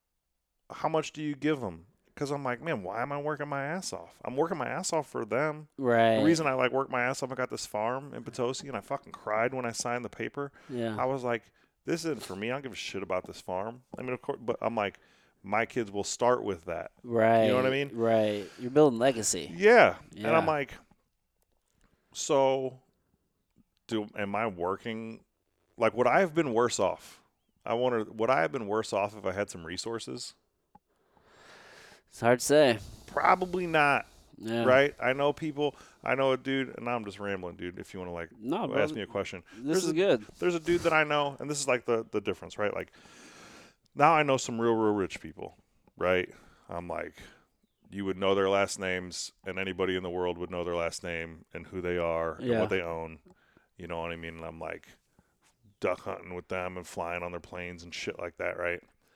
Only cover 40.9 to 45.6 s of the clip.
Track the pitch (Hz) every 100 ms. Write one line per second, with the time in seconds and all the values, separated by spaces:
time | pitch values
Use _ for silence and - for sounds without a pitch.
40.9 | 156 151 147 143 135 139 147 135 123 -
41.9 | 117 110 107 101 92 85 - 104 92 87
42.9 | - - - - - - - - _ _
43.9 | 139 147 160 147 135 - 117 117 113 110
44.9 | 104 90 - 80 80 95 -